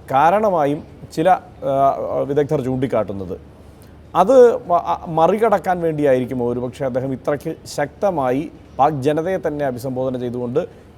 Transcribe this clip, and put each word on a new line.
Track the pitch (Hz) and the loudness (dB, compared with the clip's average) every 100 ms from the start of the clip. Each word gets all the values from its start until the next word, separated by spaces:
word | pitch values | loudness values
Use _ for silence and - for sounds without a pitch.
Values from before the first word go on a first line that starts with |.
| - | -2
കാരണമായും | 131 160 196 214 175 143 151 - - - - | 2 4 4 2 2 0 -2 -8 -20 -10 -2
ചില, | 165 | 2
ആ, | 180 - - 139 135 135 - 113 135 135 | 2 0 -8 -2 2 2 0 -4 -4 -2
വിദഗ്ധർ | 143 139 151 | 0 0 -2
ചൂണ്ടിക്കാട്ടുന്നത്. | 127 131 131 117 104 98 92 82 - - - - - - - 160 | -2 -2 -2 -2 -2 -6 -8 -10 -12 -20 -20 -20 -20 -20 -4 0
അത് | 190 262 240 - | 6 8 8 4
മ-, | - | 0
ആ, | 175 - 170 - | 0 0 -6 -4
മറികടക്കാൻ | 160 165 208 226 196 185 180 | 2 2 4 2 0 0 -2
വേണ്ടിയായിരിക്കുമോ | 165 151 143 131 120 127 120 | -2 0 2 2 0 -4 -2
ഒരുപക്ഷേ | 120 123 120 135 | -4 -6 -6 -4
അദ്ദേഹം | 123 135 | -4 -4
ഇത്രയ്ക്ക് | 127 - 147 160 - - - | -6 -4 -4 -6 -12 -10 -8
ശക്തമായി | 147 - 202 170 127 135 165 - - - | -8 -2 -2 0 0 -2 -4 -14 -16 0
പാക് | 143 147 | 0 2
ജനതയെ | 131 151 165 190 175 | -2 -2 -2 -4 -4
തന്നെ | 147 143 | -4 -4
അഭിസംബോധന | 123 131 127 131 127 | -4 -6 -4 -4 -4
ചെയ്തുകൊണ്ട് | 120 123 120 135 185 - - | -6 -6 -4 -4 -4 -14 -20